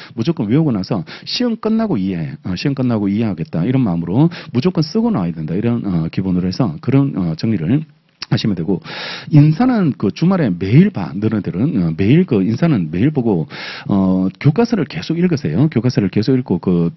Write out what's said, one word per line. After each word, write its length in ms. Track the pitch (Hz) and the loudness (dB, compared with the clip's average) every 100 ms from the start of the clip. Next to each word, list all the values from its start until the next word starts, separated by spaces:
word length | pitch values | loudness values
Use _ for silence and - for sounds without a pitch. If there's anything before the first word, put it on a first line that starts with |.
| - | -12
무조건 340 | - 113 165 101 | -6 -4 -2 0
외우고 240 | 139 160 | 0 2
나서 320 | 107 90 107 80 - | -2 -2 -6 -8 -14
시험 320 | - - 247 220 | -8 -4 -2 -2
끝나고 400 | 220 220 220 123 | -2 0 0 -2
이해해. 360 | 95 87 73 78 | -2 -2 -6 -8
어, 120 | 104 90 | -6 -4
시험 180 | 147 | -2
끝나고 340 | 135 127 110 101 | -2 0 0 0
이해하겠다 560 | 101 117 82 82 85 | 0 -2 -4 -4 -2
이런 180 | 98 131 | 0 0
마음으로 480 | 113 85 82 107 165 - - | 0 0 0 2 2 0 -6
무조건 300 | 143 175 175 | -2 0 0
쓰고 280 | 156 220 233 | -2 -2 0
나와야 220 | 170 85 | 0 -2
된다 220 | 82 78 | -4 -4
이런, 300 | 87 113 120 | -2 -2 -2
어, 240 | 101 87 80 | -2 -2 -2
기본으로 380 | - 95 90 90 | -2 0 0 0
해서 280 | 90 127 76 | -2 -2 -4
그런, 360 | - 135 139 92 | 0 2 2 -2
어, 180 | 87 80 | -4 -2
정리를 480 | 113 104 78 143 156 _ _ _ - | -2 -2 0 0 -2 _ _ _ -4
하시면 280 | - 113 87 | -2 0 -2
되고 240 | 82 92 - - - - - | -2 -4 -6 -12 -10 -12 4
인사는 640 | 151 151 156 254 233 165 - | 6 6 4 2 2 0 0
그 140 | 104 | -2
주말에 400 | - 170 190 127 87 | 0 2 2 0 -2
매일 320 | 95 127 202 | 4 6 6
봐. 220 | 147 73 | 2 -6
너네들은, 680 | 82 107 107 87 85 139 123 | -4 -2 -2 -2 -2 0 0
어, 120 | 85 80 | 0 2
매일 280 | 98 156 | 4 4
그 180 | 185 104 | 4 2
인사는 480 | 95 120 170 117 80 | 2 2 2 2 0
매일 220 | 87 135 | 0 0
보고, 340 | 147 117 90 76 - - - - | 0 0 0 -2 -10 -14 -10 -2
어, 420 | 98 95 92 95 - | 0 2 2 0 0
교과서를 460 | 139 160 240 214 139 | 2 2 2 0 -4
계속 300 | 156 - 170 | -6 -4 -2
읽으세요. 520 | 180 156 85 80 156 | 0 0 -2 0 0
교과서를 380 | 123 123 117 98 | 2 0 0 0
계속 280 | - 107 131 | 0 2 0
읽고 220 | 123 90 | 0 -2
그, 320 | 98 90 85 | 2 2 0